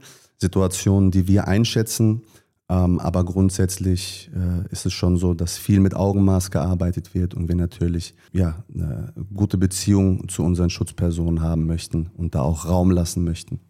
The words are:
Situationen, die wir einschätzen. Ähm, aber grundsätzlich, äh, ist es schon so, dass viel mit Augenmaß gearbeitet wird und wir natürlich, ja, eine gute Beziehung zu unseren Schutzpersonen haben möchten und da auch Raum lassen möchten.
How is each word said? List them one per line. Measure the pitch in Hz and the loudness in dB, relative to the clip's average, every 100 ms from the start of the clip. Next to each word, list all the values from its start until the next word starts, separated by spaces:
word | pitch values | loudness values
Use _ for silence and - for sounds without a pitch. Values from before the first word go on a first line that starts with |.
| - - _ _ | -8 -20 _ _
Situationen, | 90 98 92 90 101 98 95 | -2 2 0 0 2 4 4
die | 95 92 | 4 4
wir | 98 - | 2 4
einschätzen. | 98 120 117 110 - 110 110 - - _ _ - | 2 2 0 -2 2 2 0 -6 -20 _ _ -2
Ähm, | 92 90 87 | 2 2 2
aber | - 90 | 0 0
grundsätzlich, | 90 95 95 95 92 - 92 90 - - - - | 0 2 2 2 -2 -2 -2 -2 -4 -14 -10 -4
äh, | 90 87 - | -2 -2 -4
ist | - 92 | -6 -6
es | |
schon | - 90 90 | 0 2 2
so, | 90 | 2
dass | 82 87 - | 0 -4 -4
viel | - 101 | 2 4
mit | 95 | 4
Augenmaß | - 98 101 98 92 92 | 2 0 2 4 2 0
gearbeitet | 80 82 90 90 - - | -2 -2 0 -2 -4 -6
wird | 92 90 | -4 -4
und | - 85 | -4 -2
wir | 87 | -2
natürlich, | 85 - 87 85 - - _ | -2 -2 -2 -2 -6 -16 _
ja, | 90 87 78 - | -2 -2 -2 -10
eine | - 80 58 107 - 95 | -8 -6 -6 -10 -12 -12
gute | 98 101 92 | -4 -2 2
Beziehung | 92 - - 101 98 92 92 | 0 0 2 4 4 0 -4
zu | - | -2
unseren | 82 87 87 | 0 2 0
Schutzpersonen | - - - 87 82 85 82 | 0 -6 -2 -2 0 -2 0
haben | 82 82 80 | 0 0 -2
möchten | 85 - 82 80 - | -4 -4 -4 -6 -6
und | 85 80 | -4 -2
da | |
auch | 67 80 - | -2 -2 0
Raum | 90 90 | 2 4
lassen | 87 85 - | 2 0 -2
möchten. | 85 82 - - - | -4 -4 -8 -14 -14